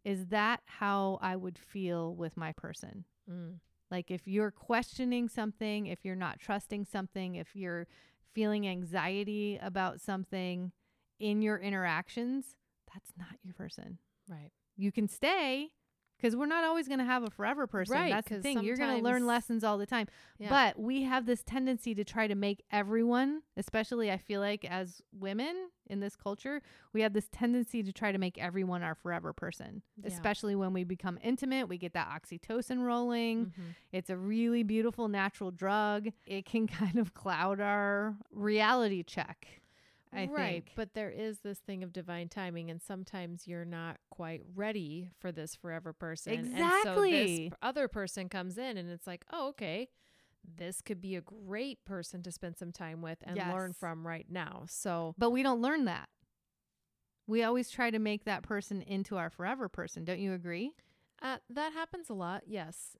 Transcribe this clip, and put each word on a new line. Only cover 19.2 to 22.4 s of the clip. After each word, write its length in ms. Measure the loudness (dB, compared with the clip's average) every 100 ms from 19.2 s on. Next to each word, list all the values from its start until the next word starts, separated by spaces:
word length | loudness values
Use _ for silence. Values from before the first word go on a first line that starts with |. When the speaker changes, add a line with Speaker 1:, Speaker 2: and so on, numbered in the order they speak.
Speaker 2:
sometimes 20 | 4
Speaker 1:
lessons 380 | 4 2 2
all 120 | 2 2
the 100 | 2
time. 200 | 0 0 -6 -20 -10
Speaker 2:
Yeah. 120 | 4
Speaker 1:
But 280 | 6 6 4
we 240 | 0 2
have 240 | 2 2 4
this 160 | 2
tendency 520 | 0 0 2 2 0 -2
to 80 |
try 240 | 0 2 2
to 80 |
make 260 | 4